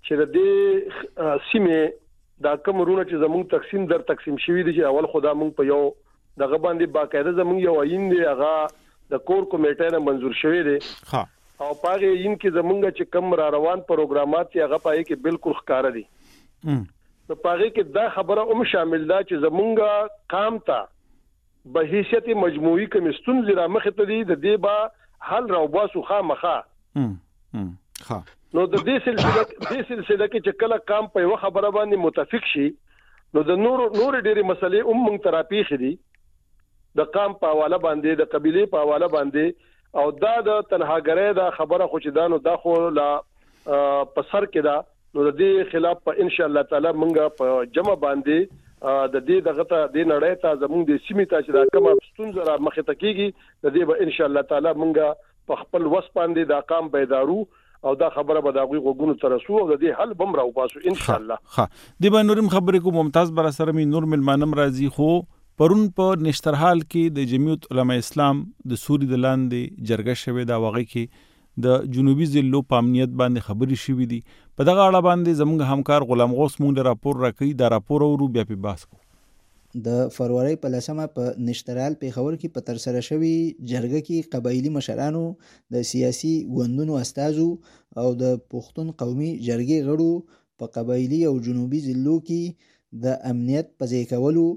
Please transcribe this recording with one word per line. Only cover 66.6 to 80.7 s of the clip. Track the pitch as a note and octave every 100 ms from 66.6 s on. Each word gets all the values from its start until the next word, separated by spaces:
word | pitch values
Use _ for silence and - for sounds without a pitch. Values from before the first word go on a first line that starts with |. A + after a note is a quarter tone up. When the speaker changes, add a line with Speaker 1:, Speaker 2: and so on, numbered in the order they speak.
| E3+ E3+
Speaker 2:
کې | D#3 E3+ E3 C#3+
د | C3
جمعیت | C3 D3+ D#3 - B2+
علما | B2+ B2
اسلام | - D3+ C#3+ C#3+ F3 - B2+
د | A#2+
سوري | - D3 C3+
د | B2+ C3
لاندې | C3 C3 B2 A#2+ - A2+
جرګه | A2+ A2 B2
شوې | - B2 A#2+
ده. | A2+
او | A2
هغې | A2+ A#2
کې | A#2+ A#2 - _ _ _ -
د | B2 B2+ C#3+ B2+
جنوبي | C3+ C#3 D#3+
ضلعو | C#3+ C3+ C#3 C3+
په | B2
امنیت | A#2+ B2+ C3 B2+
باندې | B2 B2 -
خبرې | G#2 C3 C3+
شوې | - B2+ A#2+
دي. | A#2 - - - -
په | C#3+
دغه | F#3 F#3+
اړه | F#3 F3
باندې | F3 E3+ D#3
زموږ | D3+ D#3+ C3
همکار | C#3 C#3 D3 B2
غلام | A#2+ A#2+ B2
غوث | D3 -
موږ | C#3+ C3+
له | B2+
راپور | A2+ C#3 C3
راکوي. | B2+ - C#3 C3+
دا | A#2 A2+
راپور | - D3 D3
اورو، | C#3+ C#3
بیا | A#2+ G#2+
پرې | G#2 G#2
بحث | F2+ -
کوو. | _ _ _ _ _ _ _ _ B2 A#2
Speaker 3:
د | A#2+ B2+ -
فروری | B2 B2 C3+ D#3+
په | C3+